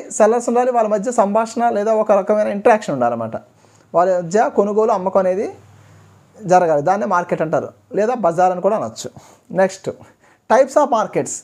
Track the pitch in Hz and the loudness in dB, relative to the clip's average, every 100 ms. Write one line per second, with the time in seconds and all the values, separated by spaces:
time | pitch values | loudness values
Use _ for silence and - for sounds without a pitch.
0 | - - 214 240 240 240 247 240 214 208 | -2 2 2 2 0 0 2 0 0 -2
1 | 233 240 202 214 226 254 233 208 208 220 | -2 0 2 0 -2 -2 -2 0 0 2
2 | 214 202 190 214 214 202 240 214 - 139 | 2 2 2 0 0 0 2 2 0 -2
3 | 120 117 113 110 - _ _ _ _ 165 | -2 -2 -6 -10 -14 _ _ _ _ 0
4 | 185 180 170 208 262 - 202 208 220 202 | 2 0 0 0 0 0 0 2 0 0
5 | 185 196 185 185 320 - - - - - | 0 0 0 -2 -6 -10 -20 -20 -20 -20
6 | - _ _ - 202 180 170 147 151 202 | -20 _ _ -10 2 4 4 2 0 -2
7 | 226 175 170 180 156 170 107 - - 175 | 0 -2 -2 -4 -2 -4 -4 -12 -8 -4
8 | 220 247 170 165 185 180 185 208 113 113 | -2 0 0 2 0 2 -2 -2 -4 -10
9 | - - - - - 175 190 - - - | -14 -16 -20 -20 -6 0 0 -2 -12 -12
10 | - _ _ _ - 226 277 302 277 226 | -14 _ _ _ 0 2 4 2 2 0
11 | 185 160 127 - | -2 -4 -6 -8